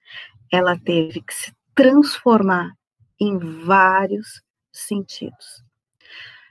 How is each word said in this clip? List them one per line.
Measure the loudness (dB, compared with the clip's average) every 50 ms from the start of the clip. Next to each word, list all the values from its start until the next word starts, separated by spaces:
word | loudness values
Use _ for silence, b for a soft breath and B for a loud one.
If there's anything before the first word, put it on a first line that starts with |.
| B B B B B B B B B _
Ela | -2 0 0 0 -2
teve | -2 -4 -2 -2 -2 -2 -4 -6 -12
que | -14 -12 -12
se | -12 -14 -14 -16 _ _ _ _
transformar | 4 4 6 6 4 4 2 0 -2 2 2 2 4 2 0 -2 -2 -4 -6 -12 _ _ _ _ _ _ _ _ -6
em | -4 -4 -4 -4
vários | -6 -10 -12 -8 -2 2 2 4 4 4 2 0 -2 -2 -4 -8 -10 -12 -20 -20 _ _ _ _ _ _
sentidos. | _ -16 -12 -8 -8 -8 -8 -10 -14 -16 -16 -16 -16 _ -20 -20 -20 -20 _ _ _ _ _ _ _ _ B B B B B B B B B B